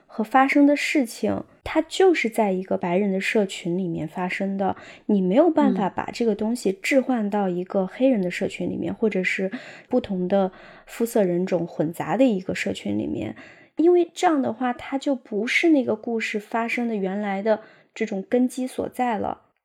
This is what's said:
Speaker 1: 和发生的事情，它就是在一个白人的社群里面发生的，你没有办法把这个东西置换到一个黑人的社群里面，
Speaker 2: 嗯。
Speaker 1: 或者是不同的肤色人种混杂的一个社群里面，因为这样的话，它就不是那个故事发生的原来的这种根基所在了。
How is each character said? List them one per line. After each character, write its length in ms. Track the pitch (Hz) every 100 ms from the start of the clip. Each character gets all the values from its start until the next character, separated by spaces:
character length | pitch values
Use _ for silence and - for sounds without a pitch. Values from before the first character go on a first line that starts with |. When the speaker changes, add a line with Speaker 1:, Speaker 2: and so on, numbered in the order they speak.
| _
Speaker 1:
和 180 | -
发 240 | 214 262 269
生 180 | 294 285
的 80 |
事 300 | 294 - 320
情， 380 | 233 - 208 196 - _
它 200 | - 320
就 320 | 320 - 381
是 160 | 311 226
在 220 | 226 208
一 100 | 185
个 160 | 190 190
白 180 | 180 180
人 160 | 202
的 80 | 190
社 240 | 190 226
群 320 | 196 - 175 175
里 120 | 185
面 200 | 165 156
发 200 | - 185
生 280 | - 196 196
的， 200 | 190 - - - -
你 140 | 208
没 140 | 185
有 160 | 220 339
办 240 | 320 214
法 160 | 196 185
把 200 | - -
这 120 | -
个 100 | 233
东 220 | 202 214 240
西 160 | 196 190
置 200 | - 277
换 280 | 254 247 202
到 200 | 208 190
一 140 | 180
个 220 | 180 196 185
黑 220 | - 269
人 140 | 226
的 80 | 180
社 180 | - 190
群 220 | - 180
里 60 | 190
面， 160 | -
Speaker 2:
嗯。 20 |
Speaker 1:
或 160 | 196 220
者 120 | 190
是 280 | 180 - 190 247 - - -
不 120 | 247
同 260 | 247 185 180
的 220 | 196 190 - - - -
肤 180 | -
色 180 | 233 220
人 220 | 190 175
种 220 | 185 180 170
混 260 | - 160
杂 240 | 165 151 196
的 80 |
一 160 | 262 190
个 140 | 185
社 180 | 180 202
群 260 | 196 208 147
里 80 | -
面， 300 | - - - - - - -
因 160 | 330
为 180 | 349 339
这 120 | - 359
样 140 | 294
的 120 | 240
话， 200 | 226 254
它 260 | 247 - 269
就 160 | 294
不 320 | 254 - 202 247
是 220 | - 349
那 160 | 294
个 100 | 233
故 240 | 220 240 226
事 220 | 220 208
发 260 | - 233 233
生 220 | 247 233
的 80 | 214
原 240 | 190 202
来 220 | 208 196
的 180 | 220 214 - - _
这 100 | - 220
种 180 | 196 190
根 200 | 247 247
基 180 | 254 254
所 220 | - -
在 300 | - 247 208
了。 240 | 196 - _ _